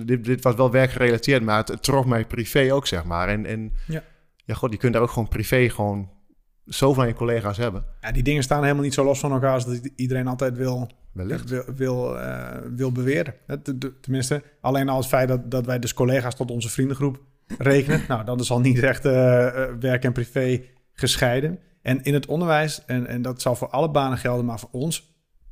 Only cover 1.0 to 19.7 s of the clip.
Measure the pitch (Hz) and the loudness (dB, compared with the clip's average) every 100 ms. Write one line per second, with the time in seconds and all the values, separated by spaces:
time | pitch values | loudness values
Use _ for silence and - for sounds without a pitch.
1 | 123 113 - 135 110 107 - 110 - 135 | 2 2 2 2 2 0 0 -4 0 2
2 | 127 117 110 123 110 147 131 139 - 87 | 2 0 -2 -6 0 2 4 2 0 -4
3 | 85 85 92 104 98 110 110 - - 160 | -2 -2 0 -2 -4 -6 -4 -6 -4 -8
4 | - _ _ _ - 117 131 104 127 113 | -10 _ _ _ -8 -4 -4 0 2 2
5 | 120 120 107 - 107 131 120 - 104 101 | 2 0 -2 -2 2 4 4 2 -2 -4
6 | 92 - _ _ _ _ - - 139 131 | -8 -14 _ _ _ _ -10 0 2 4
7 | 120 110 117 117 104 101 120 98 - - | 2 0 0 0 -2 -2 -4 -4 -8 -8
8 | 110 120 123 147 127 147 143 143 143 139 | -4 0 2 0 0 2 2 2 0 2
9 | 139 135 143 131 135 131 120 123 131 - | 2 2 0 0 2 0 -2 -6 -6 -4
10 | 127 131 127 123 131 120 131 127 120 - | -2 -2 -2 -2 -2 -2 -2 -2 -6 -12
11 | - 92 92 135 120 127 - 135 131 127 | -16 -10 -6 -6 -6 -6 -6 -4 -2 -2
12 | 123 123 127 127 123 123 120 123 131 127 | -4 -6 -8 -10 -10 -12 -10 -4 -2 0
13 | 127 160 151 - - 143 - 131 135 - | 0 0 -2 -8 -10 -10 -6 -6 -8 -10
14 | - 131 131 147 - _ 127 135 139 131 | -4 -2 0 -4 -6 _ 0 0 2 0
15 | 127 135 131 127 120 127 120 123 120 - | 2 2 2 0 -2 -4 -2 -2 -2 0
16 | 123 135 120 - 127 120 113 - 135 131 | 2 2 0 -4 -6 -4 -4 -2 -2 0
17 | 143 131 - _ - - 131 139 139 156 | -2 -4 -14 _ -12 -2 4 4 4 0
18 | - 117 107 123 120 123 127 123 131 - | 0 -4 -2 -2 0 4 4 4 4 2
19 | 143 127 127 123 123 127 131 | 2 6 6 6 4 0 -4